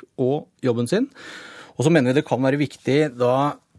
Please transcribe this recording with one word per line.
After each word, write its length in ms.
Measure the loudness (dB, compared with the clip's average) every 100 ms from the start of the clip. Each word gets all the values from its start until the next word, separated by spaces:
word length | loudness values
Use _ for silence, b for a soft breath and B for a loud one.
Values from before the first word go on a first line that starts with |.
| -14 -4
og 300 | -2 -2 -8 _
jobben 240 | -2 -2 0
sin. 220 | 0 -2 B B B B B B B
Og 60 |
så 80 | 2
mener 220 | 4 4
vi 80 | 2
det 40 | 0
kan 140 | 0
være 160 | 0 0
viktig 600 | -2 -4 -2 0 0 0
da 400 | 0 2 0 -4 _